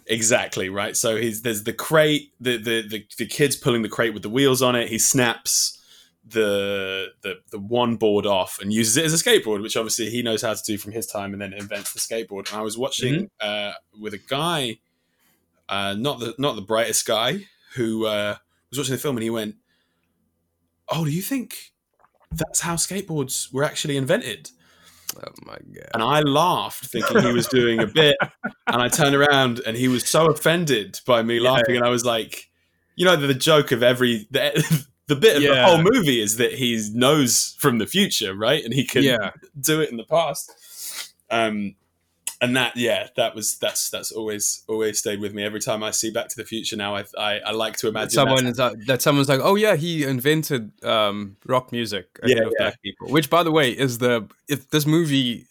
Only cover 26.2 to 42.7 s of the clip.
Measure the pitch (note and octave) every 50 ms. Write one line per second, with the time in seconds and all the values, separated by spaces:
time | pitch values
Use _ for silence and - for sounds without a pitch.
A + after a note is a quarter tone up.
26.2 | D3+ C#3+ C3+ D3 E3 F3+ E3 A#2 G2+ A2 - - - B2+ - A#2+ A2 A2 A#2 A#2
27.2 | - B2 A#2+ A#2+ A2+ - C3 B2+ A#2+ A#2 A#2 A2+ A2+ G#2 G2 D#3 D#3 D3 C#3 -
28.2 | G3 - _ _ - - - _ - - A#2+ A#2+ B2 A#2+ - - D3+ C#3 C#3 C#3
29.2 | C#3+ D3 C#3+ C3+ C3 B2+ A#2 A#2+ - A2+ A2+ B2 B2+ B2+ B2+ A#2+ - - - D#3
30.2 | D#3+ D#3+ D#3 D#3 - D#3+ D#3+ F3+ F3 D3 C3 A2 G2 F#2+ - - - - B2 A#2
31.2 | A2+ A2+ A#2+ A#2 A#2 B2+ C3 B2+ A#2 A2+ A#2+ A#2+ A#2+ A#2+ B2 A#2+ A#2+ B2 A#2 A2+
32.2 | G#2+ - - - - _ _ _ _ _ _ _ _ _ - - F3 F#3 F3 D#3
33.2 | C#3 C#3 C3+ B2+ - D#3 D#3 D3+ C#3+ - C3+ A2+ A#2+ B2 B2+ A#2+ B2+ B2 A#2+ A2
34.2 | G#2 - C3 C3+ C3+ D3 - E3 D3+ - D#3+ D3 - _ _ _ _ - D3 C3
35.2 | F3 A3 E3+ C#3+ C#3+ C#3 C#3 C3 B2 A#2 - D#3+ D#3+ G3 B3 C4 F3+ C#3+ B2+ A#2
36.2 | G#2+ G#2 G#2+ A#2 B2 A2+ - A#2+ B2+ A#2+ A#2 A2+ G#2+ G#2 G#2+ A#2+ B2 C3 D#3 D#3
37.2 | C3+ A#2 A2 - - - - - - D3 A#2+ A2+ G2+ - - F#3 G3+ - - -
38.2 | A2 F#2+ G2 G2 G#2+ A#2 D3 D#3+ - A#2 A#2+ C#3 A#2+ - - C3 C#3+ C3+ B2 A2
39.2 | G2+ F#2 - - - - - C#3+ B2+ - D#3 D#3 D#3 C#3+ A#2+ A2+ A2 - D#3 E3
40.2 | E3 D3+ D#3+ - - - - _ - - - - - - - - - - _ _
41.2 | _ - A2+ A#2 A2+ A2 G#2+ G#2 G2+ G2 G2 _ _ _ _ _ _ _ _ _
42.2 | - - - - B2 B2 B2 C3 B2 A#2